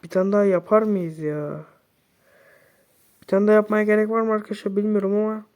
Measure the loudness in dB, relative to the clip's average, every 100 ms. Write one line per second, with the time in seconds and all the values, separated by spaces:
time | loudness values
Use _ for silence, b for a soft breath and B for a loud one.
0 | -4 -2 0 2 2 0 2 2 2 -2
1 | -4 -6 -8 -6 -8 -12 -16 _ _ _
2 | _ b b b b b b b b b
3 | b _ -2 0 4 4 4 0 2 2
4 | 2 0 0 -2 -4 -8 -4 -2 0 0
5 | 0 -2 -2 -6 -12